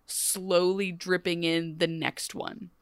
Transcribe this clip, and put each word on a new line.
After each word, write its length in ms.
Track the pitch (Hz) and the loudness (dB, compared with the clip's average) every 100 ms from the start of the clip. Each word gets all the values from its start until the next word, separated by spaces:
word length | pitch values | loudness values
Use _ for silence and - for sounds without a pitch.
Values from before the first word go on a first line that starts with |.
| - | -8
slowly 840 | - - 196 185 175 180 190 190 | -4 -2 -2 2 4 6 2 -2
dripping 520 | 175 185 180 180 170 170 | -4 0 0 2 0 2
in 320 | 165 165 160 | 2 0 0
the 100 | 165 | 0
next 480 | 165 135 - - - | 0 -4 -4 -8 -8
one. 360 | - - - _ | -8 -10 -14 _